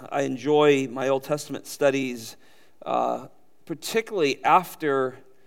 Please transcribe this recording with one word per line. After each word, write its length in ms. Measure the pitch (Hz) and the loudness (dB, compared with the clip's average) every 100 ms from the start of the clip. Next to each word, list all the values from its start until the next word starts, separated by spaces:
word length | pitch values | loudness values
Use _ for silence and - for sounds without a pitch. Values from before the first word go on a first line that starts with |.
| - | -6
I 80 | 143 | -4
enjoy 640 | 139 127 131 151 151 139 131 | -2 -2 2 6 6 6 2
my 220 | 127 131 | -4 -2
Old 160 | 135 - | -2 -2
Testament 420 | 147 - 135 - | -6 -6 -12 -10
studies, 720 | - 143 135 131 120 113 - - - - - - | 0 2 2 -2 -8 -12 -18 -20 -20 -20 -12 -4
uh, 420 | 120 123 120 131 - - - - | -2 -2 -4 -10 -20 -20 -18 -14
particularly 760 | 160 - 226 226 208 143 - - | -10 -6 -4 -4 -2 0 0 4
after 720 | 175 170 - 151 135 131 127 - - | 4 2 -6 -2 0 -2 -6 -20 -20